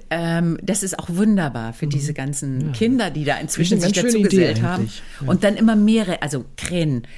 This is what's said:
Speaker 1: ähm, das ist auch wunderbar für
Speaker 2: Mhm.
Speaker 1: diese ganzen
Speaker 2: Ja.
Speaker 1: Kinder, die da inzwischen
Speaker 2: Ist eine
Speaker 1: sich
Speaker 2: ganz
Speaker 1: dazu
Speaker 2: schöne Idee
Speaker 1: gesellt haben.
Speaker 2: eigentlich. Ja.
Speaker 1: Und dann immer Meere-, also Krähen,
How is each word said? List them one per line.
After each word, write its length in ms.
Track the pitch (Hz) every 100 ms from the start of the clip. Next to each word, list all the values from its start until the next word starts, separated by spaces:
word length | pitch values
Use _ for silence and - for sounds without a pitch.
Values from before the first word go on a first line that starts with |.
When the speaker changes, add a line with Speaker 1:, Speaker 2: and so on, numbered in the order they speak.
| -
Speaker 1:
ähm, 460 | 165 165 165 170 160
das 220 | 202 220
ist 160 | 190 -
auch 100 | -
wunderbar 640 | 175 214 202 151 117 113
für 140 | 120 151
Speaker 2:
Mhm. 20 |
Speaker 1:
diese 240 | 139 147
ganzen 540 | 143 139 143 139 131 123
Speaker 2:
Ja. 40 |
Speaker 1:
Kinder, 360 | 123 226 262 196
die 140 | 143 143
da 120 | 135
inzwischen 400 | 151 - 170 214
Speaker 2:
Ist 40 |
eine 100 | 175
Speaker 1:
sich 80 | 190
Speaker 2:
ganz 100 | 240
Speaker 1:
dazu 40 | 226
Speaker 2:
schöne 100 | 196
Idee 100 | 190
Speaker 1:
gesellt 240 | 156 113
haben. 200 | 143 180
Speaker 2:
eigentlich. 180 | 113 - - -
Ja. 60 | 135
Speaker 1:
Und 160 | 180
dann 120 | 202 208
immer 180 | 220 214
Meere-, 460 | 208 220 202 170
also 240 | 147 139 - -
Krähen, 520 | - 175 165 127 -